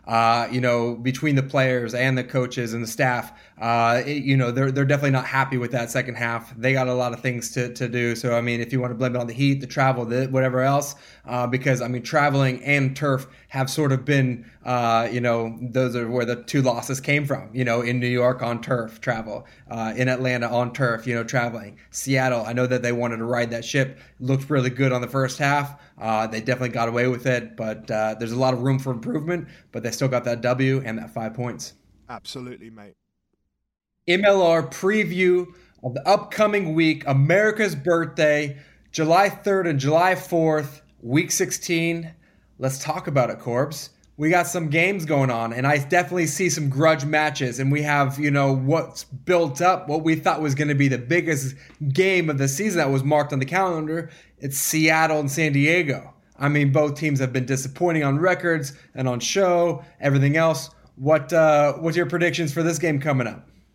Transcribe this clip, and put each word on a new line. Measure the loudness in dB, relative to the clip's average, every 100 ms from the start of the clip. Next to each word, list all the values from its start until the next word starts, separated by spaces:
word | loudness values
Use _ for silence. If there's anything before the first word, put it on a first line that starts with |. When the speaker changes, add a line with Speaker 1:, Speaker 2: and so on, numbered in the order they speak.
| -2
Speaker 1:
uh, | 2 4 4 2
you | 0
know, | 2 2 0 -2
between | -4 -2 0 2
the |
players | 2 2 2 2 -2
and | 0 0 0
the |
coaches | -2 -2 -2 -4 -4
and | -4
the | -6
staff, | 0 0 0 -4 -12 -20 -6
uh, | 0 2 4 2 0
it, | -4
you | 2 2
know, | 2
they're, | 2 0
they're | 2 2
definitely | 2 2
not | 0 0
happy | 0 0 -2
with | -4
that | -4 -4
second | -4 -4
half. | -4 -4 -4 -8 -4
They | 0
got | 2 0
a |
lot | 0 -2
of | -4
things | -4 -4 -6
to, | -6 -6
to | -6 -4
do. | -2 -2 -2
So, | -2 -2
I |
mean, | -2 -4
if | -2
you | -2
want | -4
to | -2
blame | -2 -2
it |
on | -6
the |
heat, | -2 0 0
the | -4
travel, | 0 2 2 0
the | -2 0
whatever | 0 0 2
else, | 2 0 -2 -10 -20 -20 -8
uh, | -4 -2
because, | -2 0 0
I | -2
mean, | -6
traveling | -2 2 2 4 2 0
and | 0 0 0 0
turf | 0 0 -4 -18 -10
have | -4 -4
sort | 0 0
of | 0 2
been, | 2 2 -2 -10 -12
uh, | -4 0 2 2 2
you | 0
know, | 0 0 -2 -6
those | -4 0 0 0
are | -2
where | -2 -2
the | -4
two | -2 0
losses | 2 0 -2 -6
came | 0 0 0
from, | -4 -6
you | -4 0
know, | 0
in | 0 -2
New | 0
York | 2 2 0
on | -2 -4
turf | -4 -4 -4 -8
travel, | -6 -6 -6 -12 -12 -20 -12
uh, | -8 -4 0
in | 0
Atlanta | 0 0 -2 0
on | 0 -2
turf, | -2 -2 -2 -4
you | -4
know, |
traveling. | -2 -2 -2 -6 -14 -20 -18
Seattle, | -10 -2 0 0 -2 -2
I |
know | -2 0
that | 0
they | -2
wanted | -2 -2 -4
to | -4
ride | -2 -2
that | -6 -4
ship, | -2 -2 -4 -20 -8
looked | -2 -2 0
really | 0 0
good | 0 0
on | 0
the | -2
first | -2 -2 -2
half. | 0 0 -2 -10 -20 -10
Uh, | -2 -2 -2
they | -4
definitely | -4 -2 -2
got | -2 -2
away | 0 0
with | 0 0
it, | -2 -2 -8
but, | -8 -8 -6
uh, | -2 -2 -4
there's | -6
a | 0
lot | 0
of | 2
room | 2 0
for | -2
improvement, | -6 -4 -4 -4 -6 -6 -16 _
but | -8
they | -6 -2
still | 0
got | 0 -2
that | -2
W | 0 0 2 0
and | -4 -8
that | -8
five | -8 -8
points. | -6 -8 -8 -14 -18 _ _ -18
Speaker 2:
Absolutely, | -18 -14 -14 -14 -16 -18
mate. | -20 -20 -20 _ _ _ _ _ _ _ _ _ _ -2
Speaker 1:
M | 2 4
L | 6
R | 6 4
preview | 0 -2 0 2 0 2 4 2 0 -10 _ _
of | -8
the | -2 2
upcoming | 2 2 0 2 2 0 2
week, | 2 2 0
America's | 2 4 4 4 2 -2 -2
birthday, | 0 0 0 2 2 2 0 -8 -16 _ _
July | -2 4 6 4
third | 2 0 0 2
and | 0
July | 2 4 4 2
fourth, | 0 0 2 0 -2 -10 _ _
week | -2 0 0
sixteen. | 0 -2 -4 -2 0 0 -2 -6 -16 _ _ _ -6
Let's | -4 -4
talk | -4 -6 -2
about | 0 0
it, | -2
Corbs. | -4 -2 -2 -4 -14 _ _ -4
We | 2
got | 2 2
some | -2 0
games | 2 2 0 0
going | 2 2
on, | 0 -4
and | -2 2
I | 2
definitely | 2 2 2 0 -2
see | 0 -2
some | 0 -2
grudge | 2 4 4 2
matches, | 0 0 0 -4 -2
and | 0
we | 0
have, | 2 2 2 0
you | 0
know, | 2 2
what's | 2 2 0 0 -8 -14
built | -8 0 2 2 2
up, | 2 2 0
what | -2
we | 2 2
thought | 2 0
was | 0 0
gonna | 2 4
be | 2
the | 2
biggest | 0 0 2 -2 -4 -10 -16 -8 -2
game | 2 2 2 0
of | 0
the | 0
season | 0 -2 0
that | 0
was | 0
marked | 2 2 2
on | -2
the | -2
calendar. | 0 0 -2 -4 -6 -8 -14 -20 _
It's | -8 -6
Seattle | -2 2 4 4 4 2
and | -2
San | 0 2
Diego. | 4 4 2 0 -4 -8 -20 _ -4
I | 0
mean, | 2 4
both | 4 2 0
teams | -2 0
have | 0
been | -2 -2
disappointing | -4 -4 -2 0 2
on | 2 2
records | 2 2 0 -2 -4 -12 -14
and | -4 -2
on | -2
show, | -2 2 2 4 2 -2 -8 -4
everything | 0 4 4 4
else. | 2 0 -6 -18 _ -6
What, | 2 2 2
uh, | 4 6 6 4
what's | 2 -2 0
your | 0
predictions | 0 0 0 -2
for | 0
this | -2 0
game | 0 0
coming | 0 0 -2
up? | -6 -18 -20 _